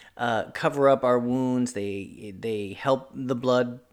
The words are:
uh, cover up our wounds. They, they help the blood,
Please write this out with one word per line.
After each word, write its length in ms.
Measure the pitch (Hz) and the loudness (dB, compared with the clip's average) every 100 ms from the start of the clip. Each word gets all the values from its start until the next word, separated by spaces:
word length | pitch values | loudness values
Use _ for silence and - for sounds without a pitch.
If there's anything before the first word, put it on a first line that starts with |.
| - | -16
uh, 300 | - 120 113 - | -6 -2 -2 -2
cover 380 | - 156 143 139 | -2 0 4 4
up 140 | 135 | 6
our 160 | 127 123 | 4 2
wounds. 540 | 120 127 127 127 120 | 2 0 2 0 0
They, 600 | 101 101 98 95 - 104 95 | -2 -6 -6 -10 -14 -14 -8
they 340 | 113 107 98 98 | -6 -4 -6 -4
help 320 | 139 135 - | 0 0 -2
the 220 | 135 127 | -8 -4
blood, 460 | 127 127 123 123 123 _ | -2 2 2 2 -4 _